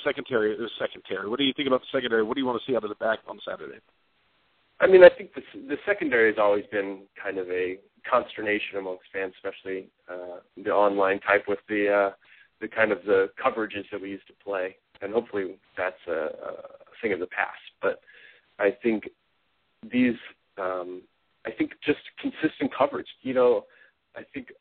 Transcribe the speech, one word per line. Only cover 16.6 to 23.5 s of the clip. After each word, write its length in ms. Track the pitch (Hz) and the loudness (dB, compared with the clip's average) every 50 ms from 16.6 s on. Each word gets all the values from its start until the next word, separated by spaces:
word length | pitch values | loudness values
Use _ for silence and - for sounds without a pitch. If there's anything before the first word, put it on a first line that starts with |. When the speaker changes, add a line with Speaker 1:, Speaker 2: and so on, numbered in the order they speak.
| - - - - - _ - - | -16 -20 -20 -20 -20 _ -18 -8
Speaker 2:
thing 120 | 233 - | -4 -4
of 80 | 92 82 | -4 -4
the 60 | 87 | -6
past. 320 | - - 101 95 - - - - - _ - | -6 -4 -4 -4 -4 -6 -16 -20 -20 _ -4
But 200 | - 95 - - _ _ - - - - - _ _ _ _ - | -4 -4 -4 -4 _ _ -20 -20 -20 -20 -20 _ _ _ _ 0
I 120 | 104 101 95 - | 0 0 0 0
think 220 | - 117 110 101 - - _ _ _ _ _ _ _ _ _ _ _ _ _ _ - 110 | 0 0 0 0 -4 -10 _ _ _ _ _ _ _ _ _ _ _ _ _ _ -14 -4
these, 260 | 123 123 127 123 110 - - - - _ _ _ - 98 | 0 2 2 2 2 -2 -10 -20 -20 _ _ _ -10 -8
um, 440 | 95 92 92 90 87 90 92 92 95 _ _ _ _ _ _ _ - | -6 -4 -4 -6 -6 -8 -12 -14 -16 _ _ _ _ _ _ _ -12
I 40 | 110 | -10
think 200 | - - - - - - - | -4 -4 -4 -4 -4 -8 -2
just 140 | - 143 - - - _ - | -2 -2 -2 -4 -20 _ -8
consistent 520 | - 269 - - - 156 - - - - - | -8 -8 -6 -4 -4 -4 -4 -2 -6 -4 0
coverage. 300 | - 135 - - - - - - _ | 0 0 0 0 -6 -10 -12 -16 _
You 120 | - 131 127 | -8 -2 2
know, 300 | 127 123 123 | 4 4 4